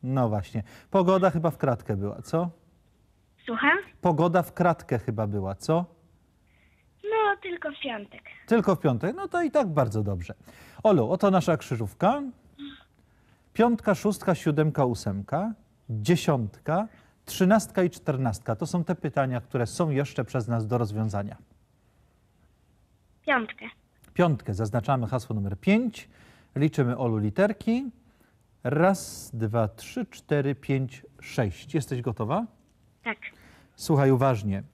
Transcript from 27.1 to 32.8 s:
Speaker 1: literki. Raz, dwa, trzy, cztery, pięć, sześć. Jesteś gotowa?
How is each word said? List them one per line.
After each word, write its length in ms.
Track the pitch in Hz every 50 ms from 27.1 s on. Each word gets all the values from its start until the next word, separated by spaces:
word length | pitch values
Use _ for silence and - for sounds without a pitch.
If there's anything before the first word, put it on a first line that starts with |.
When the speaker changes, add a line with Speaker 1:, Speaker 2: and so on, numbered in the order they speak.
| 113 107
Speaker 1:
literki. 760 | 104 107 104 - 190 208 220 - - - 226 240 277 262 - _ _ _ _ _ _ _ _ _ _ _ _ _ _
Raz, 680 | 123 127 156 165 185 196 185 - - - - - - -
dwa, 340 | 117 110 107 107 120 110 104
trzy, 380 | - - - - - 254 233
cztery, 500 | - - - - _ 151 147 139 139 143
pięć, 500 | 139 - - 139 135 131 123 - - - - _ _
sześć. 520 | - - - - 123 101 92 - - - -
Jesteś 280 | 165 139 - 139 123
gotowa? 440 | 120 131 110 - 113 104 143 190 233 220 _ _ _ _ _ _